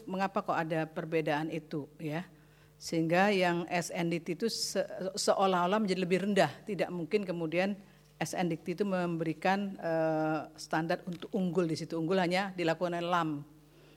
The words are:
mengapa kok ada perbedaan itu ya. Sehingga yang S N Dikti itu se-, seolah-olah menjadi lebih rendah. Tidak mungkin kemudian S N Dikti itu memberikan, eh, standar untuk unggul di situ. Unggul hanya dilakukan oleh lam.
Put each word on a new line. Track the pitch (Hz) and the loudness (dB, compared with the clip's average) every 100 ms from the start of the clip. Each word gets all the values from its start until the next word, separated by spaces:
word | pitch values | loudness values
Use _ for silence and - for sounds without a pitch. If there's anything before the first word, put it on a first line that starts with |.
| - | -4
mengapa | 190 190 208 185 | -2 -2 -2 -2
kok | 151 | 0
ada | 165 160 156 | 0 0 -2
perbedaan | 175 160 160 156 147 160 | -4 -2 0 2 0 -2
itu | 165 - 156 135 - | -6 -6 -8 -8 -10
ya. | 160 156 185 - - - - - | -6 -6 -8 -16 -20 -20 -20 -16
Sehingga | - 165 160 175 196 196 | -4 0 4 4 6 4
yang | 175 170 165 | 4 2 0
S | 175 170 | -2 -2
N | 185 170 | -2 -2
Dikti | 170 175 160 | -2 -4 -4
itu | 226 | -2
se-, | - - 196 - - 185 - | -2 -2 -2 -4 -4 -6 0
seolah-olah | - 190 190 185 175 214 | 2 4 4 4 4 2
menjadi | 202 180 | 2 0
lebih | 180 180 | 2 0
rendah. | 196 196 151 - | 2 4 4 0
Tidak | - 175 175 | -6 -2 -2
mungkin | 180 160 214 185 | -4 -2 -2 0
kemudian | 170 165 170 190 202 - - - - | -4 -2 0 0 -2 -10 -20 -14 -6
S | 170 - | -4 0
N | 180 | 0
Dikti | 160 - 170 | -2 -4 -2
itu | 208 | 0
memberikan, | 185 175 165 165 156 185 196 202 190 | 0 0 0 -2 0 2 2 0 -4
eh, | 165 160 160 156 156 156 123 | -2 2 2 2 0 -2 -4
standar | - - 160 165 180 - | -14 -4 -2 0 -2 -4
untuk | 170 - | -10 -4
unggul | 208 185 165 170 | -2 0 2 0
di | 156 | -2
situ. | 156 165 | -4 -2
Unggul | 160 190 | 0 2
hanya | 175 180 202 | 2 2 0
dilakukan | 185 165 160 180 | 0 0 0 -2
oleh | 170 170 | -2 0
lam. | 180 160 147 147 - - - - | 0 0 -4 -8 -20 -20 -20 -20